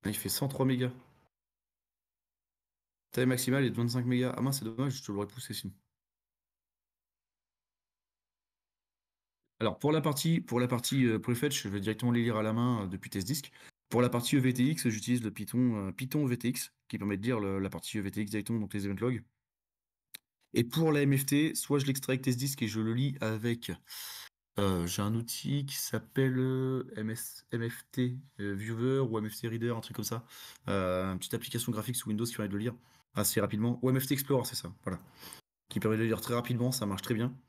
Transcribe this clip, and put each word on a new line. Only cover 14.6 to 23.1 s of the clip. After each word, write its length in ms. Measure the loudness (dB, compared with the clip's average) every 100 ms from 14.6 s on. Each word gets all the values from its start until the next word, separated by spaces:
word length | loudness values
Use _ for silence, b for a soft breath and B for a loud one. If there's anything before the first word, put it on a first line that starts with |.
X, 240 | 4 4 0
j'utilise 340 | -2 0 0
le 80 | 0
Python, 600 | -6 -4 2 2 2 -2
euh, 20 |
Python 340 | -4 -2 0 2
E 40 |
V 80 | 2
T 100 | 0
X, 260 | -2 -6 _ _
qui 100 | -4
permet 200 | -2 0
de 60 |
lire 160 | 0 0
le, 200 | 0 0
la 100 | -2
partie 300 | -4 -6 -4
E 20 |
V 80 | -4
T 120 | -4
X 100 | -2
directement, 280 | -2 -2 -2
donc 140 | -2
les 140 | -4 -4
event 80 | -2
logs. 220 | -2 -2 -6 _ _ _ _ _ _ _ _ -20 _ _ _
Et 100 | 0
pour 280 | 0 2 2
la 100 | 4
M 140 | 4 4
F 100 | 4
T, 280 | 2 2
soit 240 | 0 0 0
je 80 | 2
l'extrais 280 | -2 0
avec 100 | 0
test 160 | 2 0
disk 220 | 0 -2
et 40 | -2
je 120 | 0
le 140 | 0
lis 240 | 2 0